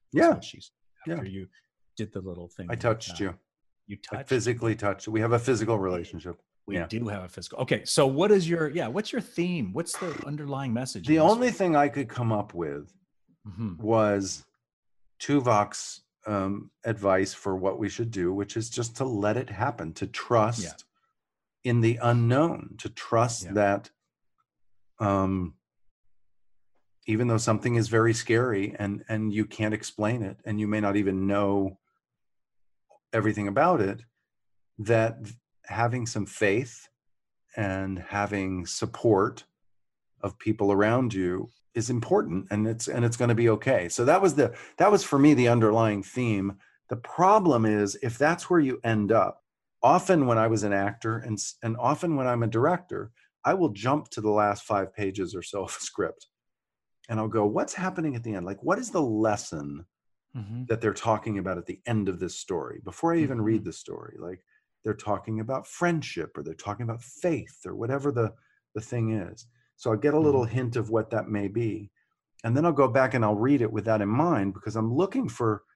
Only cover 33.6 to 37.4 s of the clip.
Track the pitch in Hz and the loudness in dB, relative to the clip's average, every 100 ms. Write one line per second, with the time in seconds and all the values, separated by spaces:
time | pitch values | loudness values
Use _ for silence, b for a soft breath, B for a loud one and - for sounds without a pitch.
33.6 | 170 156 98 - - _ _ _ _ _ | 2 2 0 -4 -14 _ _ _ _ _
34.6 | _ - 107 113 113 120 104 - _ _ | _ -10 0 2 2 -4 -14 -18 _ _
35.6 | - 101 120 123 113 110 92 - 104 107 | -10 -2 0 0 -4 -6 -6 0 2 2
36.6 | 143 - - _ _ _ _ _ | -2 -12 -20 _ _ _ _ _